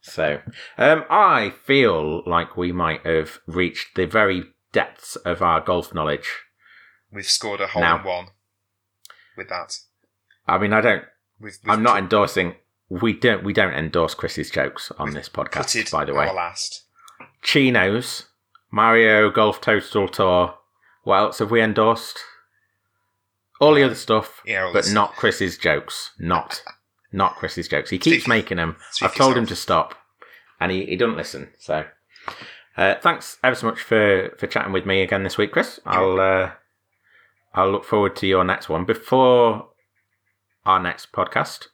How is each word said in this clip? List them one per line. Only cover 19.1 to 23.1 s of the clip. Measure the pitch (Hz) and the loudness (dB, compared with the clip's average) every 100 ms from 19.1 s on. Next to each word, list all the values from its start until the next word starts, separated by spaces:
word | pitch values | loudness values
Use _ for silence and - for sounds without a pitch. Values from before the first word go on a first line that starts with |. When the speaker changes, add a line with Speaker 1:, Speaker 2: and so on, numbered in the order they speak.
| 107 107 | 6 4
Speaker 1:
Golf | 104 107 98 | 4 2 0
Total | - 107 - 107 95 | 0 0 0 -2 -2
Tour. | - 98 90 87 - _ _ _ _ | 0 2 4 2 -4 _ _ _ _
What | - 95 | 0 2
else | 104 - | 2 -2
have | 104 | 0
we | 117 | 2
endorsed? | 110 107 110 113 - - - - _ _ _ _ _ _ _ | 2 2 2 2 -4 -16 -20 -20 _ _ _ _ _ _ _